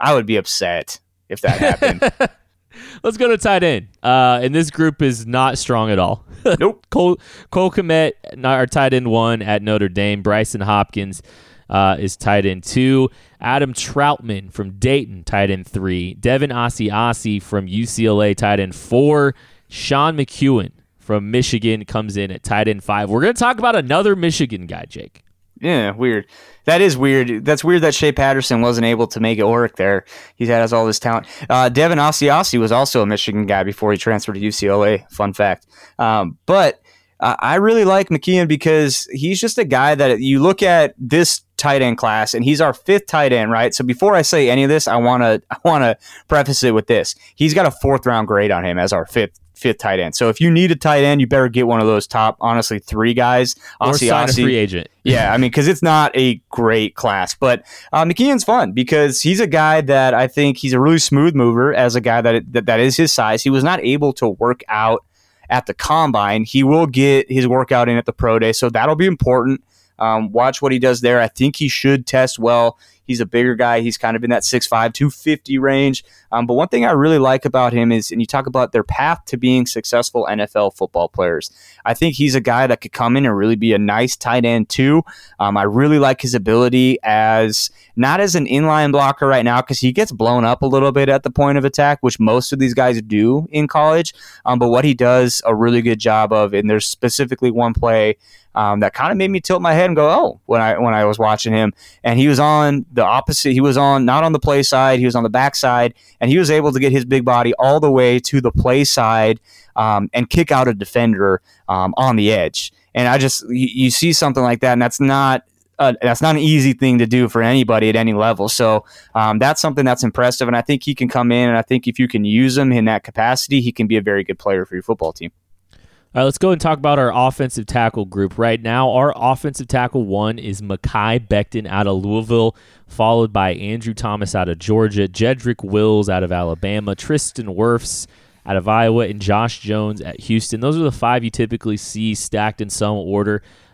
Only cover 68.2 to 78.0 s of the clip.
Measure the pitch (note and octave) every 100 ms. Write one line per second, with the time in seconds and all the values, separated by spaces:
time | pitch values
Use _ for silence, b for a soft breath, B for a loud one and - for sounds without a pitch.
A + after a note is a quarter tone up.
68.2 | A#2+ A2+ A2+ A2 B2 A#2 C3 D#3 F#3+ E3+
69.2 | B2 B2+ B2 C3+ - _ _ _ A2 A2
70.2 | G#2+ A2+ B2+ C3 C#3 B2+ B2+ B2 A#2+ B2
71.2 | A2+ - C3+ - D3 - C#3 C#3 A#2+ C3
72.2 | C3 - A#2 A#2+ A#2 - b b - A#2+
73.2 | A2 A#2 B2 A2+ A#2+ A#2 A#2 A2 A2+ A2+
74.2 | A#2+ A#2+ - B2 - A2+ A#2 - C#3+ -
75.2 | D#3 D3+ - C3+ C3+ C3+ C#3 C3 - b
76.2 | b A#2 A#2+ B2 F3 A#3+ A#3 D#3 D3+ D#3
77.2 | C3 C3 C#3 B2+ B2 A#2+ A#2 A2+